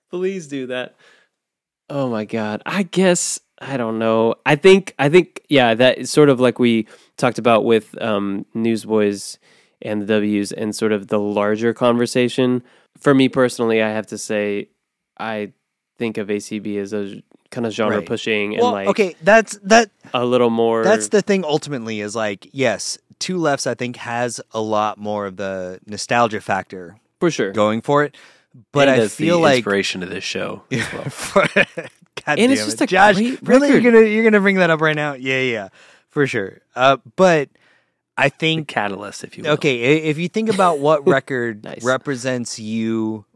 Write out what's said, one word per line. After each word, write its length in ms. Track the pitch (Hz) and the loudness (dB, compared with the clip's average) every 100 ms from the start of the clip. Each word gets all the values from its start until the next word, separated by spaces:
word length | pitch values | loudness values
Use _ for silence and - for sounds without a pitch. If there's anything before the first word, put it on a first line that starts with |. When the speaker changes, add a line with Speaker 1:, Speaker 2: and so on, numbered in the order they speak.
| _ | _
Speaker 1:
Please 380 | 180 185 190 151 | -6 -6 -6 -10
do 180 | 139 127 | -10 -8
that. 260 | 127 123 _ _ _ _ _ _ _ _ _ _ | -8 -10 _ _ _ _ _ _ _ _ _ _
Oh 180 | 143 131 | -4 -4
my 160 | 113 | -4
God. 380 | 104 113 107 107 | -4 -4 -4 -6
I 200 | - 185 | -6 -4
guess, 540 | 185 175 185 175 - - _ _ | -2 2 2 2 -2 -8 _ _
I 160 | - 139 | -10 -6
don't 220 | 113 113 | -4 -2
know. 380 | 113 113 113 - 127 | 0 2 2 0 0
I 100 | 147 | 4
think, 380 | 190 196 185 - | 6 6 2 -2
I 100 | 143 | 2
think, 320 | 175 165 - _ | 2 -2 -10 _
yeah, 240 | 139 120 | 4 4
that 240 | 113 127 - | 4 4 2
is 120 | 131 | -2
sort 200 | - 147 | 4 4
of 100 | 123 | 6
like 180 | 127 113 | 2 4
we 280 | 123 113 110 - _ - | 2 2 -2 -14 _ -4
talked 200 | 127 117 | -2 0
about 260 | 113 113 | 2 2
with, 360 | 110 113 - - | 4 0 0 -8
um, 460 | 113 101 101 101 - | -4 -4 -4 -6 -8
Newsboys 840 | 113 113 113 107 110 104 101 - - _ _ _ _ | -4 -2 -2 -2 0 0 -2 -10 -16 _ _ _ _
and 180 | 113 107 | -8 -6
the 40 | 101 | -2
W's 460 | 107 104 104 101 | 0 0 -2 -2
and 220 | - 107 | -6 -8
sort 180 | 104 110 | -4 -2
of 160 | 107 98 | -2 -2
the 100 | 107 | -4
larger 540 | 104 104 101 107 117 | -2 -2 0 0 -2
conversation. 880 | 110 123 120 120 131 123 127 127 123 - _ _ _ | 2 2 2 0 0 0 0 0 0 -6 _ _ _
For 140 | 147 | 2
me 140 | 135 131 | 4 4
personally, 540 | 135 127 - 117 110 | 2 0 0 0 2
I 80 | 110 | 0
have 160 | 107 98 | -2 -8
to 100 | 107 | -12
say, 500 | - 107 104 101 101 _ _ _ _ - | -6 -4 -2 -4 -8 _ _ _ _ -12
I 340 | 110 107 104 _ _ _ _ _ | -10 -8 -10 _ _ _ _ _
think 180 | 117 110 | -6 -6
of 140 | 101 | -4
A 100 | 104 | -6
C 180 | - 107 | -6 -10
B 180 | 104 101 | -6 -8
as 140 | 98 | -6
a 280 | 107 101 98 _ _ _ | -8 -8 -12 _ _ _
kind 160 | 127 117 | -6 -6
of 60 | |
genre 260 | 101 107 104 | -2 -2 -2
Speaker 2:
Right. 80 | - | -4
Speaker 1:
pushing 460 | 113 - 107 101 | -6 -2 -2 -2
and 80 | 107 | 0
Speaker 2:
Well, 80 | 233 | 0
Speaker 1:
like 140 | 98 98 | 0 -2
Speaker 2:
okay, 280 | 196 190 147 | 0 -2 0
that's, 360 | 165 226 208 202 | 4 4 4 -10
that, 260 | 196 226 220 _ - | 4 4 4 _ -6
Speaker 1:
a 100 | 127 | -2
little 260 | 123 123 120 | 0 2 2
more 340 | 113 113 113 | 2 2 2
Speaker 2:
that's 240 | 143 220 214 | 2 2 2
the 120 | 214 | 0
thing 240 | 185 196 | 0 -2
ultimately 560 | 156 147 143 139 113 107 | 0 -4 -4 -8 -6 -6
is 140 | 104 | -6
like, 340 | 110 107 98 - | -4 -4 -6 -12
yes, 440 | 139 123 95 - - _ _ | -2 -2 -2 -8 -12 _ _
Two 200 | - 185 | -6 -2
Lefts, 280 | 156 139 135 | 0 -2 -4
I 80 | |
think, 220 | 120 123 123 | -6 -8 -8
has 440 | - 117 123 117 - | -8 -4 -4 -6 -10
a 80 | 113 | -6
lot 380 | 110 110 107 101 | -2 0 -2 -4
more 280 | 104 104 101 | -6 -6 -6
of 100 | 92 | -8
the 440 | 98 95 90 92 | -8 -8 -10 -12
nostalgia 560 | - 101 - 120 117 104 | -14 -12 -2 2 2 -2
factor 560 | - 98 90 92 87 101 _ _ | -4 -4 -4 -14 -16 -20 _ _
Speaker 1:
For 100 | 175 | -2
sure. 200 | - 104 | 0 -2
Speaker 2:
going 280 | 104 107 113 | 2 0 0
for 240 | 127 143 | 0 0
it. 120 | 147 - - _ _ 131 _ | 0 -6 -20 _ _ _ _
But 160 | 143 139 | 2 4
Speaker 3:
And 120 | 127 | 4
Speaker 2:
I 40 | |
Speaker 3:
as 100 | 107 | 0
Speaker 2:
feel 220 | - 156 170 | -2 0 2
Speaker 3:
the 40 | |
Speaker 2:
like 140 | 156 127 | 4 2
Speaker 3:
inspiration 440 | 104 101 98 95 | 2 -2 -2 -6
of 60 | 90 | -8
this 120 | 95 | -10
show 380 | - - 98 101 _ | -8 -8 -8 -10 _
Speaker 2:
<laughs> 40 | |
Speaker 3:
as 220 | 123 110 | -8 -8
well. 120 | - | -10
Speaker 2:
For, 420 | 139 - - 196 - | -12 -10 -2 0 2
God 840 | - 170 - 151 _ _ - - 151 | 0 0 -4 -14 _ _ -12 -4 0
Speaker 1:
And 140 | 240 | 2
it's 80 | 269 | 2
Speaker 2:
damn 100 | 107 | -2
Speaker 1:
just 100 | - | -2
Speaker 2:
it. 40 | |
Speaker 1:
a 20 | 277 | 0
Speaker 2:
Josh, 300 | 185 208 196 | 4 6 4
Speaker 1:
great 260 | 233 262 | -2 -4
Speaker 2:
really? 260 | - 254 285 | 2 4 6
You're 80 | 233 | 4
Speaker 1:
record. 140 | 240 | 6
Speaker 2:
gonna, 120 | 226 220 | 8 6
you're 180 | 214 | 4
gonna 160 | 226 214 | 4 4
bring 160 | 196 190 | 4 4
that 140 | 170 | 2
up 100 | 160 | 4
right 160 | 160 151 | 2 0
now? 180 | 147 | -4
Yeah, 260 | 135 131 131 | -6 -2 0
yeah, 120 | 131 | 0
yeah. 160 | 113 95 _ _ _ _ | -2 -8 _ _ _ _
For 180 | 151 135 | -2 0
sure. 340 | 120 95 - _ 120 | 0 -6 -10 _ 2
Uh, 200 | 131 135 - - | 2 2 -2 2
but 320 | 185 160 135 _ _ _ _ _ _ - | 4 4 -2 _ _ _ _ _ _ 0
I 120 | 139 | 0
Speaker 3:
The 60 | - | 0
Speaker 2:
think 320 | 160 160 147 | -2 -2 -4
Speaker 3:
catalyst, 560 | 123 104 95 101 - | -4 -4 -6 -12 -14
if 120 | - - | -18 -10
you 60 | |
will. 80 | 165 | -4
Speaker 2:
Okay, 440 | 151 156 120 123 156 | 0 0 0 2 2
i-, 40 | 156 | 0
if 100 | 147 | -4
you 100 | 175 | -4
think 200 | 214 220 | -4 -2
about 300 | 202 185 151 | 2 2 2
what 280 | 143 156 143 | 0 2 2
Speaker 1:
<laughs> 0 | |
Speaker 2:
record 560 | 135 - 131 117 107 | 0 -2 -4 -4 -6
Speaker 1:
Nice. 180 | 110 - | -14 -6
Speaker 2:
represents 760 | 120 131 - 131 131 127 117 - | -2 -2 -4 -6 -4 -4 -6 -10
you 640 | 107 113 113 113 110 110 104 | -6 -4 -2 -2 -4 -6 -14